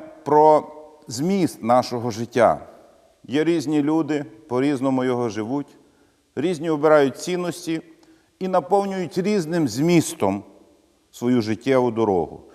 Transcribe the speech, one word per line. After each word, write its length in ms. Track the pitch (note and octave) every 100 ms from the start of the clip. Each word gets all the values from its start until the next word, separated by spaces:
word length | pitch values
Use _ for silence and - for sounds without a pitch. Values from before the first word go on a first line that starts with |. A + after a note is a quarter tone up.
| - -
про 480 | - D3+ D#3 D3+ - - - - -
зміст 540 | A#2+ E3 G3 E3 -
нашого 480 | A2+ B2 A#2+ A#2+ A#2+
життя. 560 | G#2+ A#2 B2 G#2+ D2 - - - _ _ _
Є 200 | - C3+
різні 380 | D#3 E3+ C3 D3+
люди, 420 | C#3+ D#3+ D3 D3+ - - -
по-різному 560 | B2 C#3+ C#3 C3+ C3
його 240 | B2+ B2 A#2+
живуть, 380 | G#2 G#2+ C#3+ C#3+ - _ _ _ _ _ -
різні 340 | D#3 E3 E3
обирають 480 | D#3 D#3 D3+ C#3 -
цінності 600 | - F3+ F3 - - D#3+ - _ _ _ _ _
і 100 | F#3
наповнюють 720 | F#3 C#3 G3+ G3+ F#3+ F3 -
різним 500 | F#3+ G#3 D#3 E3+ C#3+
змістом 720 | A2 E3 F3 - - G2 G2+ - - _ _ _ _ _
свою 320 | - A#2+ B2+
життєву 480 | G#2+ G#2+ C3 C3 B2
дорогу, 500 | A2 A2 F#2 D2+ - -